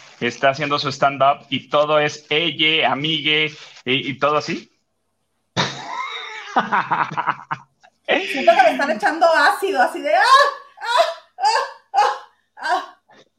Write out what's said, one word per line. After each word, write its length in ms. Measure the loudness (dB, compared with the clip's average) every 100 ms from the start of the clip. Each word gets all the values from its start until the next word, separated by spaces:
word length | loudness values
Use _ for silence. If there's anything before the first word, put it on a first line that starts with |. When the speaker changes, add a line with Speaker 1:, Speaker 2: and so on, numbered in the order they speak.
| -20 -6
Speaker 1:
está 300 | -6 0 0
haciendo 280 | 0 -2 -2
su 100 | -2
stand-up 560 | 0 0 2 2 2 -4
y 200 | -8 -2
todo 300 | 0 2 2
es 260 | 0 -4 -4
ella, 600 | -2 -2 0 0 2 0
amigue, 560 | 0 -2 -4 0 0 -2 -6 -20 -12
y, 260 | -4 -4 -4
y 80 | -2
todo 200 | 0 0
así? 340 | -2 -8 -12 _ _ _ _ _ _ _ _
<laughs> 2000 | -6 -6 -8 -12 -12 -10 -12 -14 -16 -4 -4 -2 -2 -2 -2 -4 -4 -6 -6 -10 -14 -14 _ _ _ -4
Speaker 2:
Siento 460 | -2 -2 0 2 6
que 60 |
le 80 | 4
están 180 | 2 -2
echando 360 | -2 -2 2 2
ácido, 560 | 4 2 2 -2 0
así 180 | 0 0
de, 140 | 0
¡ah! 60 | 2 6 6 4 0 -16 -12
¡Ah! 240 | -2 0 0 -2 _ -2
¡Ah! 60 | 0 0 -2 -10 _
¡Ah! 220 | 0 0 -2 -12 _ _ -12
¡Ah! 400 | -4 -4 -4 -18 _ -20 _